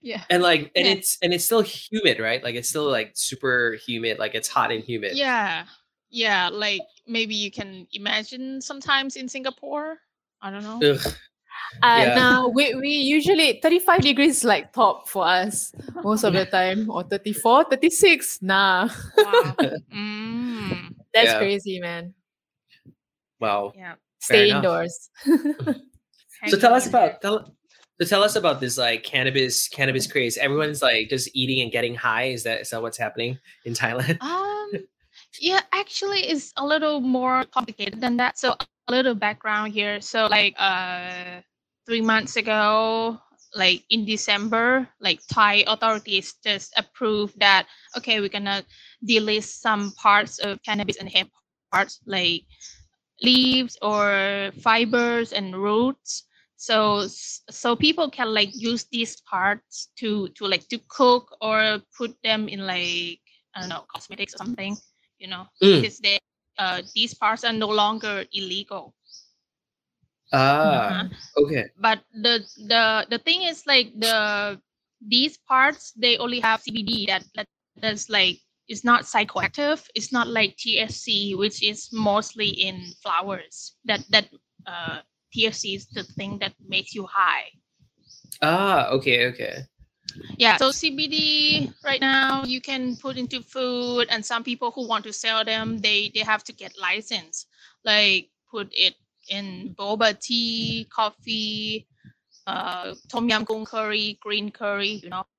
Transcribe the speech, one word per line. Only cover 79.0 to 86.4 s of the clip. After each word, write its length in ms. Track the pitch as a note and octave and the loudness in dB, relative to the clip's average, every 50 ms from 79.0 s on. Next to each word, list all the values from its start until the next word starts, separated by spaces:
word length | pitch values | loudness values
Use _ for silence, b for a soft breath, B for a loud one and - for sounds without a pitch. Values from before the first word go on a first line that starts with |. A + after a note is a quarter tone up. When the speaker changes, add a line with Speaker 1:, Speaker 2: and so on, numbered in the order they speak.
| - | 2
Speaker 1:
psychoactive. 800 | - - A3+ G#3+ - - F#3+ F3+ F#3+ - - D4 C#4+ D#4 D4+ - - _ | 0 0 -2 -2 0 -2 -4 -4 -4 -2 -2 0 0 0 -2 -4 -12 _
It's 160 | - G#3+ - | -10 -10 -4
not 160 | C4 B3 A#3 | -2 -2 -2
like 300 | A#3 A#3 A3+ G#3+ G3+ - | 0 0 0 0 0 -2
T 220 | - - A#3 A3 - | -6 -6 -4 -2 -2
H 100 | A3 A3 | -2 -2
C, 440 | - - - - A3 G3+ G3+ G3+ G3 | -6 -10 -6 -4 -4 -2 -2 -2 -2
which 260 | F#3 G3+ G#3+ G#3 - - | -2 -2 -2 -2 -2 -4
is 280 | G#3 G#3 G#3+ - - - | -4 -4 -6 -12 -12 -6
mostly 560 | A3 A3 G#3 G3+ G#3 G#3+ - - A3+ G#3+ G#3 | -2 0 0 0 0 -2 -4 -8 -6 -6 -4
in 320 | G3 - F#3+ F#3+ F#3 F#3 F3+ F3 E3+ _ _ | -2 -2 -4 -4 -4 -10 -14 -16 -18 _ _
flowers 760 | G3+ F3+ E3 F#3 G3 G3 F#3 D#3+ D#3 - - - - _ _ _ | -4 -4 -4 -4 -4 -8 -10 -12 -16 -18 -18 -18 -20 _ _ _
that, 180 | A#3 G#3+ G3+ - _ | -4 -4 -4 -2 _
that, 160 | - G#3+ G#3 - _ - _ _ _ _ - | 2 2 2 2 _ -20 _ _ _ _ -18
uh, 340 | - F3+ F3 E3+ E3 D#3 - - _ _ _ _ _ - | -14 -12 -10 -8 -8 -10 -10 -12 _ _ _ _ _ -4
T 80 | A#3 A3 | -2 -2
H 160 | A3 A3 - | -2 -2 -4
C 160 | - G#3 G3 | -8 -8 -8
is 80 | G3 - _ - | -10 -10 _ -12
the 100 | G#3 F#3+ - - | -14 -14 -12 -10
thing 240 | - G3+ G3 G3+ G3+ | -10 -10 -10 -8 -8